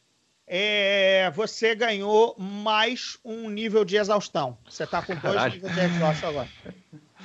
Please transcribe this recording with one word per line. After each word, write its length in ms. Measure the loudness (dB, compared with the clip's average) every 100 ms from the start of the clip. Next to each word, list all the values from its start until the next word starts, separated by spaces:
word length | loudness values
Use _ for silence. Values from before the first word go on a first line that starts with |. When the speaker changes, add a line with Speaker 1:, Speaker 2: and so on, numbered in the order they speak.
| _ _ _ _ -6
Speaker 1:
é, 840 | -2 0 2 2 4 4 4 2
você 400 | 0 -6 0 0 2
ganhou 600 | 0 0 2 4 4 2
mais 800 | -8 -6 0 2 2 -2 -8 -14
um 260 | -12 -10 -8
nível 360 | -6 0 2 4
de 100 | 2
exaustão. 640 | 2 0 0 -4 -4 -6 -20
Você 160 | -10 -4
tá 160 | -4
com 140 | -4 -4
dois 200 | -2 0
Speaker 2:
Caralho. 180 | 0 -2
Speaker 1:
níveis 180 | -6
de 220 | -2 0 2
exaustão 340 | 0 0 -4
agora. 200 | -6 -8 -12 -20 -20 _ -20 _ _